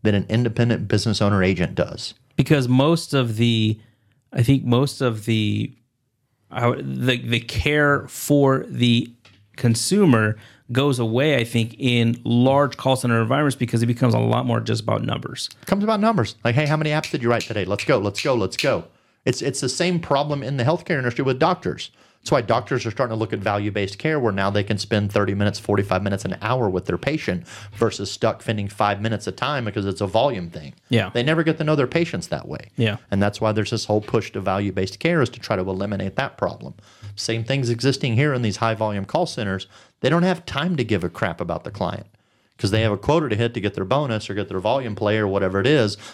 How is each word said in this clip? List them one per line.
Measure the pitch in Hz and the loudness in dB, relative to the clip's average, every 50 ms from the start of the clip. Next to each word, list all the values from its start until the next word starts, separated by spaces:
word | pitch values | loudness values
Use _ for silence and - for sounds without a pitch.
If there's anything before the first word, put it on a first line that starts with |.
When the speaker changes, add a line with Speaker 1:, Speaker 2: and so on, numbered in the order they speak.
| - | 2
Speaker 1:
that | 107 101 | 2 2
an | 101 92 - | 2 0 2
independent | 107 117 123 120 110 - 117 120 117 - - 98 | 0 2 2 0 2 2 2 2 2 0 0 0
business | - 104 - 117 101 - 110 | 0 0 2 2 0 2 2
owner | 101 101 98 92 | 2 4 4 4
agent | 92 98 85 90 80 - | 2 2 2 0 -2 0
does. | - 87 - - - - - - _ _ _ _ | -2 -2 -2 -4 -12 -12 -12 -14 _ _ _ _
Speaker 2:
Because | - 135 - 156 143 127 | -2 2 4 4 2 4
most | 120 127 127 135 151 170 170 - - - | 4 4 4 4 4 4 2 0 -2 0
of | 139 127 113 110 | 0 0 0 0
the, | 110 120 117 117 113 110 107 104 107 - _ _ _ _ _ _ _ _ _ - | 2 2 4 4 4 2 2 0 -2 -6 _ _ _ _ _ _ _ _ _ 0
I | - 120 | 0 4
think | - 135 135 - | 4 4 2 4
most | 120 117 120 139 139 - - 139 | 2 2 2 2 0 -2 -2 -2
of | 123 113 107 104 | -2 -2 -2 -2
the, | - 113 110 107 104 104 104 107 113 - _ _ _ _ _ _ _ _ _ _ _ _ _ _ _ | 0 0 2 2 0 0 -2 -4 -4 -8 _ _ _ _ _ _ _ _ _ _ _ _ _ _ _
I | - - 120 | -6 0 0
w-, | 120 123 - 143 | 0 0 0 -4
the, | 135 131 131 127 127 123 123 | -8 -6 -2 0 0 0 0
the | 123 117 120 117 | 0 -2 -2 -2
care | 117 - - - - 147 147 151 147 143 143 139 - - | -2 -4 -4 -2 0 2 2 4 4 4 2 2 -2 -8
for | - - - - 147 143 139 135 135 131 127 - | -12 -12 0 2 4 6 6 4 4 2 -2 -6
the | 135 123 120 120 117 117 - - - _ _ - _ _ _ _ _ | -2 0 4 4 4 4 2 -2 -10 _ _ -20 _ _ _ _ _
consumer | - - 120 117 113 - - 185 208 202 170 127 113 107 107 107 - - - - _ _ _ 120 | 0 2 2 2 2 0 2 4 4 6 6 6 6 4 2 0 -4 -10 -20 -20 _ _ _ 0
goes | 127 139 147 135 120 | 2 2 2 2 0
away, | 120 110 110 123 139 156 147 | 0 0 2 2 2 2 2
I | 127 117 | 2 0
think, | 113 - 117 113 113 117 - | 0 0 0 0 0 -4 -2
in | - 127 120 120 117 117 117 117 - | 0 2 2 4 4 2 2 0 -2
large | 113 117 120 123 131 135 139 143 135 - | 0 2 4 4 6 6 4 2 2 -2
call | - - 131 135 | -2 0 2 2
center | 127 - 123 117 113 | 2 2 0 2 2
environments, | 113 110 131 143 151 143 123 | 2 2 0 2 2 0 0
because | - 127 113 - 113 117 | -2 -4 -2 0 0 2
it | |
becomes | 120 120 117 135 123 113 | 2 0 2 2 2 4
a | 117 | 4
lot | 117 117 117 120 123 | 2 2 2 0 0
more | 123 117 113 | 0 -2 -2
just | 110 107 107 110 107 | 0 -2 -4 -2 0
about | 110 - - 113 | -2 -2 0 0
numbers. | 113 113 - 131 - - - - - - | -2 -4 -6 -6 -10 -10 -8 -10 -10 -10
Speaker 1:
It | _ - | _ -2
becomes | - - 202 208 | 0 0 0 2
about | 214 220 208 | 0 0 2
numbers. | 208 226 226 190 113 104 - _ _ | 2 2 2 2 0 0 -4 _ _
Like, | 120 117 | 0 2
"Hey, | 143 156 | 2 2
how | 143 156 | 2 0
many | 156 156 151 | 0 0 0
apps | 151 151 - - | 0 -2 -2 -4
did | - 147 120 | -6 -2 0
you | 117 | 2
write | 120 113 - | 2 0 0
today? | - 104 107 95 | -4 -4 -4 -2
Let's | 87 101 101 - | -2 -2 -4 0
go, | - 143 113 | 0 0 2
let's | 98 104 101 - - | 2 -2 -4 -2 -2
go, | 151 131 | 0 0
let's | 117 101 92 - | 0 0 -2 -2
go." | - - 143 120 90 85 - _ _ _ _ _ _ _ | -2 0 0 0 0 -2 -8 _ _ _ _ _ _ _
It's, | - 92 - - | -2 -2 0 -2
it's | 135 131 - | -4 -4 -2
the | - 131 | -4 -4
same | - - 175 180 180 170 | -2 0 0 0 0 -2
problem | 165 - 151 135 147 151 147 139 131 | 0 2 2 2 2 0 -2 -4 -4
in | 120 139 | -4 -2
the | 139 117 | 0 2
healthcare | 131 160 180 - - 175 143 | 0 0 0 -2 -4 -4 -2
industry | 127 123 120 - 139 | 0 -2 -2 0 0
with | 131 131 131 | 0 2 2
doctors. | 151 170 180 175 - 92 76 - - - _ _ - _ _ _ _ | 2 2 2 0 -4 -6 -6 -6 -10 -16 _ _ -20 _ _ _ _
That's | - 151 | 0 0
why | 139 123 | 0 2
doctors | 101 113 117 - - 139 127 - | 2 0 0 0 -2 -4 -2 -2
are | 117 | -4
starting | 104 - 135 120 110 | -2 -2 -2 -2 0
to | 110 | -2
look | 113 110 - | -2 -2 -4
at | 101 | -4
value-based | 98 107 101 104 101 104 98 104 101 95 - - | -2 0 0 0 -2 -2 -2 -2 -4 -4 -6 -4
care, | - 160 160 151 | -2 -2 0 2
where | 123 113 98 | 0 0 0
now | 95 98 98 | 2 0 0
they | 101 104 101 | 2 0 0
can | 101 110 98 | 0 -2 -4
spend | - - 113 107 104 101 | -2 0 0 0 0 2
thirty | - 107 101 98 101 | 2 2 2 2 0
minutes, | 98 104 104 101 - | 0 0 0 0 -2
forty-five | - - 104 101 104 104 92 92 98 | -2 0 0 0 2 0 0 -2 0
minutes, | 101 101 98 - | -2 -4 -2 -4
an | 95 92 - - | -6 -8 -6 -4
hour | 107 123 131 120 101 | -2 -2 0 0 0
with | 92 90 87 | 0 -2 -2
their | - 87 85 | -2 -4 -2
patient | - 139 147 156 - - 92 87 82 - - - - - - | -2 -2 -4 -2 -4 -4 -4 -4 -6 -12 -18 -18 -18 -18 -2
versus | - 120 110 - - 101 95 | 0 0 0 0 -4 -8 -8
stuck | - - - 110 104 - - | -6 -2 -2 -2 -2 -2 -4
spending | - 113 104 101 98 | -4 -4 -4 -4 -8
five | - - 107 104 101 95 | -2 0 0 0 0 0
minutes | 104 113 113 98 - | -2 -4 -4 -4 -6
a | - 90 | -8 -6
time | - - 131 147 139 120 | -4 -4 -4 -2 -4 -4
because | 107 92 110 98 | -4 -4 -2 -2
it's | 98 95 - 104 | -2 -2 -2 -4
a | |
volume | 95 90 110 123 143 123 101 87 82 | 0 2 2 2 2 0 -2 -8 -10
thing. | - 87 80 139 - _ _ _ | -12 -14 -14 -14 -18 _ _ _
Speaker 2:
Yeah. | 123 117 - - - | 0 0 0 0 -2
Speaker 1:
They | 147 - | -2 0
never | 156 160 160 160 | 2 2 2 2
get | 160 156 - | 0 0 0
to | 165 | 0
know | 151 156 | 0 2
their | 147 135 | 0 0
patients | 120 - 165 170 165 - - - - | 0 0 0 -2 0 -4 -8 -6 -6
that | - 73 - | -8 -8 -8
way. | - - - - - _ | -10 -12 -12 -12 -14 _
Speaker 2:
Yeah. | - 117 110 107 - - _ | 0 0 0 0 -2 -6 _
Speaker 1:
And | - 101 101 | 0 0 0
that's | 101 101 - | 0 0 0
why | 113 110 107 | -2 0 0
there's | 107 104 - | 0 -2 -2
this | - 107 - | -2 -4 -2
whole | - 107 107 101 | 0 0 0 0
push | - - 113 107 - - | 2 0 0 0 0 -8
to | 113 | -6
value-based | 95 101 92 98 104 101 92 95 92 98 - - | -2 -2 -2 0 -2 -2 -2 -2 -4 -4 -6 -4
care, | - 165 175 165 135 | -2 0 2 2 0
is | - | 0
to | - - | -2 -10
try | - - 113 | -6 -4 -2
to | 98 92 | -2 -2
eliminate | 95 95 95 98 101 104 95 98 95 - | -4 -4 -4 -4 -4 -4 -4 -4 -4 -4
that | - 135 - - | -4 -6 -6 -4
problem. | - - 90 - - - - - - - - - _ - 101 - | -4 -4 -4 -4 -6 -14 -16 -16 -18 -20 -20 -20 _ -18 -16 -12
Same | - - - 113 117 113 | -10 -6 -4 -4 -4 -2
thing's | 123 135 139 131 117 | -2 -2 -2 0 -2
existing | 120 117 117 135 127 - - 135 113 | -2 0 0 0 0 2 0 0 2
here | 110 143 151 139 | 2 2 2 2
in | 123 120 | 0 0
these | 110 98 - | -2 -2 0
high-volume | 120 113 110 104 110 107 104 101 95 | 0 0 0 0 -2 -4 -2 -4 -6
call | - - 156 180 | -2 -2 -2 -2
centers. | - - - 113 101 95 95 - _ - - - _ _ _ | -2 -4 -6 -4 -4 -4 -4 -6 _ -20 -20 -20 _ _ _
They | - 131 | 0 2
don't | 151 170 175 | 4 4 4
have | 185 180 170 - | 2 0 -2 -4
time | - - 139 147 180 185 | -6 -4 -4 -2 -2 0
to | 147 120 | -2 0
give | 107 107 95 82 | 0 0 -2 -2
a | 87 | -4
crap | - - - 95 82 - | -4 -2 -2 -2 -2 -4
about | 87 82 85 80 - | -4 -4 -4 -6 -6
the | - | -10
client, | 101 - 95 85 - - - - _ _ _ _ _ _ _ _ _ _ | -6 -4 -4 -4 -4 -8 -12 -16 _ _ _ _ _ _ _ _ _ _
'cause | - 101 | -2 2
they | 98 110 113 | 2 4 4
have | 113 104 | 2 0
a | 101 | 0
quota | - - 147 170 156 131 | 0 2 2 2 2 0
to | 107 | 0
hit | 101 117 117 117 | 0 0 -2 -2
to | 120 | -2
get | 95 101 - | -4 -2 -2
their | - 95 | -2 -2
bonus | 92 131 143 151 131 117 107 - - | 0 0 0 0 0 -2 -4 -4 -6
or | 101 | -6
get | 101 101 - | -6 -6 -4
their | 95 92 | -4 -2
volume | 90 107 120 139 131 117 107 | 0 0 0 0 -2 -4 -6
play | 98 107 104 107 110 | -2 0 2 2 2
or | 107 | 2
whatever | 101 95 98 95 95 90 98 | 2 2 0 0 0 0 2
it | 98 | 2
is. | 127 151 147 117 104 92 - - - | 4 4 4 4 2 0 -6 -14 -20